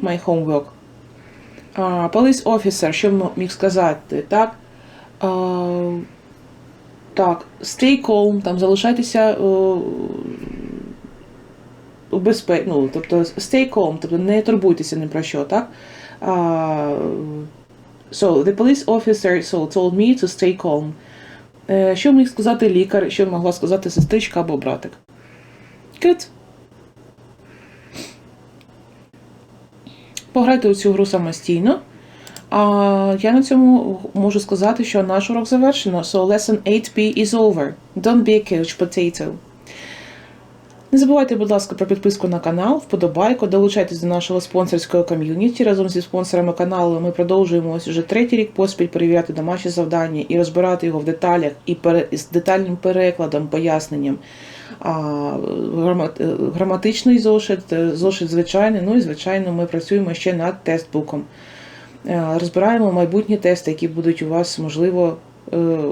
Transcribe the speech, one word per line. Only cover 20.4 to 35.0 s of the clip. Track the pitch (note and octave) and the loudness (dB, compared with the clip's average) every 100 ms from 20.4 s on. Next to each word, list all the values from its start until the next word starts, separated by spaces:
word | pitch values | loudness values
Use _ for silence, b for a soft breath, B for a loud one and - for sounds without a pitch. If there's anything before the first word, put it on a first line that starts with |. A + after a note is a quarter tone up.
| F#3 F#3 | 0 0
calm. | F3 D3 D#3 D3+ B B B B B _ - | -2 -2 -4 -10 B B B B B _ -2
Е, | G3 F#3+ F#3+ | 2 2 2
що | D4 | 6
міг | C4+ B3 | 6 4
сказати | - G#3+ A#3+ G#3+ | 0 0 2 2
лікар, | F3+ F#3+ G3+ E3+ | 4 2 0 0
що | - F#3+ | 0 0
могла | F3 F3 | 0 -2
сказати | F3 E3+ F#3+ F#3 | -2 0 -2 0
сестричка | F3 - A3 - F3 | 0 2 2 -2 -4
або | E3 C#3+ | -4 -4
братик? | - - F3 - _ B B B B B B B B - | -4 -6 -10 -16 _ B B B B B B B B -2
Good. | F4 F4 - - - - - - - _ - _ - _ - B B B B B B B - - - - _ - - - _ - - - _ - - _ - B B B - | 0 0 -4 -20 -20 -20 -20 -20 -20 _ -20 _ -20 _ -20 B B B B B B B -20 -20 -20 -20 _ -20 -20 -20 _ -20 -20 -20 _ -20 -20 _ -20 B B B -4
Пограйте | B3+ A#3+ B3+ G#3+ | 2 4 4 4
у | |
цю | G3+ G3+ | 4 2
гру | G3 G3 | 2 2
самостійно. | F#3 E3+ E3 - E3+ G#3+ F4+ - B B B B B B | 0 -2 -6 -2 0 2 0 -4 B B B B B B
А | G#3 G#3 G3+ G3+ G3 G3 G3 | 0 2 2 2 2 0 0
я | G#3+ | 2
на | B3+ | 4
цьому | C4+ C4 B3+ B3+ - F#3 - | 4 6 6 6 2 -6 -6
можу | G3+ G3+ G3+ | 0 2 0
сказати, | - F#3+ G#3 A#3+ | 0 0 0 0
що | A3+ G#3 | 0 0